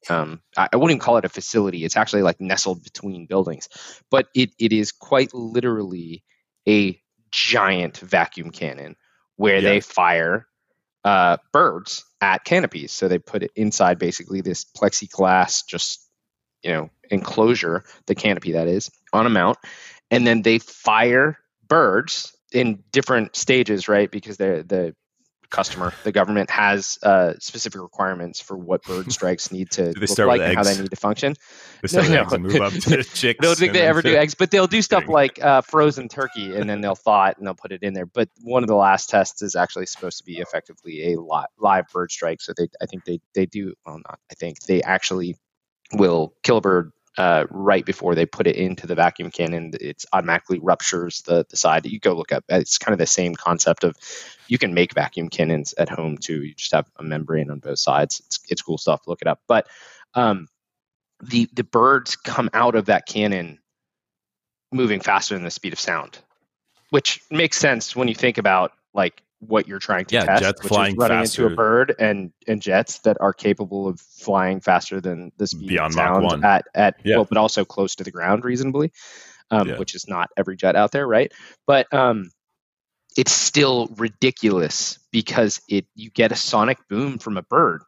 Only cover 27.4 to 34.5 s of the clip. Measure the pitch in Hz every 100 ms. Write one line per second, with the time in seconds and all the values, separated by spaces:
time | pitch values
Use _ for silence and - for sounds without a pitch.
27.4 | - 117 113 98 90 - 95 92 87 80
28.4 | - 95 87 90 - 92 90 82 92 90
29.4 | - 92 92 - 87 85 101 - 107 120
30.4 | 85 92 101 98 95 95 101 107 139 151
31.4 | _ - - - - 175 160 156 98 117
32.4 | 90 104 101 196 - 147 127 - 123 117
33.4 | 165 165 175 180 165 160 165 156 151 -
34.4 | 185